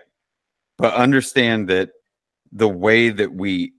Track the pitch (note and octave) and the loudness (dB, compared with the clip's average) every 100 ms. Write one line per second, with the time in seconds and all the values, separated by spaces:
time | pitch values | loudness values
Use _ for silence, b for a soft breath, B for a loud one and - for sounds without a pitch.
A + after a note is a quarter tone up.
0 | - _ _ _ _ _ _ - A#2 A#2+ | -8 _ _ _ _ _ _ -4 -2 2
1 | B2+ C3+ - C3+ A#2 A2 F#2+ F#2 F#2 _ | 2 2 0 0 0 0 0 -2 -2 _
2 | _ _ _ _ _ G#2 A2 F2+ G#2 A2+ | _ _ _ _ _ -2 -2 0 2 2
3 | A#2 G#2 G2+ F#2 G2 F2+ F2 | 2 0 -4 -4 -4 -4 -6